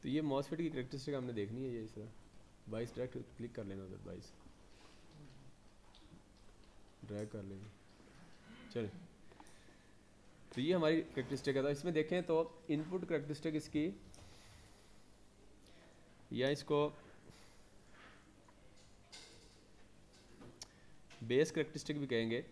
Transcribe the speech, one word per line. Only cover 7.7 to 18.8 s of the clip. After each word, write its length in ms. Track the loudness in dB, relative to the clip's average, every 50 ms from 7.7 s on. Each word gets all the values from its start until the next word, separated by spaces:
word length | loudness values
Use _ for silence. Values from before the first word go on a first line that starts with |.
| -14 -18 -20 -20 -20 -20 -20 -20 -18 -18 -18 -18 -18 -20 -18 -18 -18 -16 -16 -6
चलिए, 200 | -2 -2 -2 -2 -4 -8 -14 -16 -18 -18 -18 -18 -18 -18 -18 -18 -18 -18 -20 -20 -20 -20 -20 -20 -20 -20 -20 -20 -20 -20 -20 -20 -20 -20 -18 -6 0
तो 60 | 2
ये 120 | 4 6 6
हमारी 280 | 8 8 8 8 6
characteristic 540 | 4 2 0 -2 0 0 0 0 2 4 4
है। 60 | 6 6
तो 60 | 4
इसमें 240 | 4 2 2 2 4
देखें 280 | 4 4 4 4 2 4
तो 140 | 6 6 4 4 2 -2 -14 -2 2
input 380 | 2 2 2 2 0 -2 0 2
characteristic 460 | 0 0 2 0 -4 0 0 0 0
इसकी, 300 | 0 -2 0 2 2 2 2 0 -4 -12 -16 -16 -16 -16 -16 -16 -18 -18 -18 -18 -18 -18 -20 -20 -20 -20 -20 -20 -20 -20 -20 -20 -20 -20 -20 -20 -20 -20 -20 -20 -20 -20 -20 -20 -20 -20 -20 -20 -20 -20 -20 -20 -20 -12 -6 0
या 160 | 2 4 4
इसको 380 | 4 2 2 2 4 4 4 4 0 -6 -16 -18 -18 -18 -18 -18 -18 -18 -18 -20 -20 -20 -20 -20 -20 -20 -20 -20 -20 -18 -18 -18 -18 -20 -20 -20 -20 -20 -20 -20 -20 -20 -20 -20 -20 -20